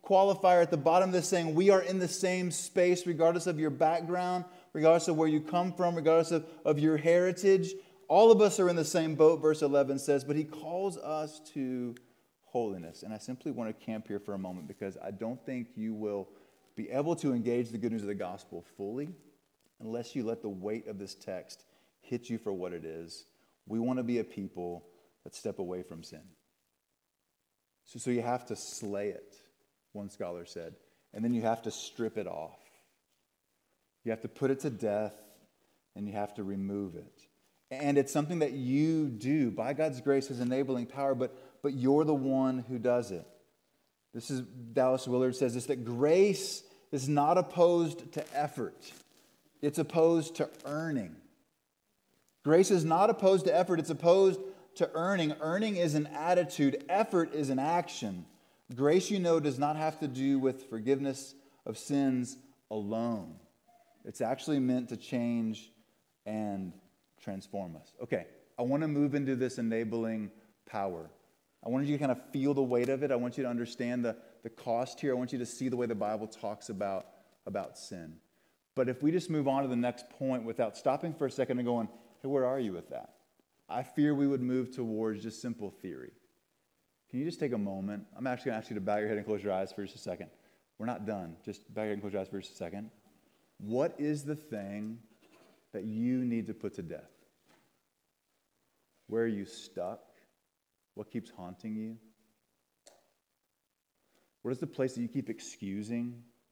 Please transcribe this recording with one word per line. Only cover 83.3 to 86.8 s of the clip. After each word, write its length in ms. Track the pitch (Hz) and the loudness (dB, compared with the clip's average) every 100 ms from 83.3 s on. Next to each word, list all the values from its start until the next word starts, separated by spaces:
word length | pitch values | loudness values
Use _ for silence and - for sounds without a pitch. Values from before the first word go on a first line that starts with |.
| _ _ _ _ | _ _ _ _
I 160 | 104 | -8
fear 320 | 131 - 147 143 | -6 2 2 4
we 120 | 143 | 2
would 140 | 139 | 2
move 300 | 123 127 127 | 0 0 -2
towards 500 | 127 117 107 110 104 | -6 -4 -2 -2 -2
just 200 | 110 107 | -8 -8
simple 280 | 123 113 101 | -8 -8 -10
theory. 440 | - 95 67 62 _ _ _ _ _ _ _ | -10 -12 -12 -14 _ _ _ _ _ _ _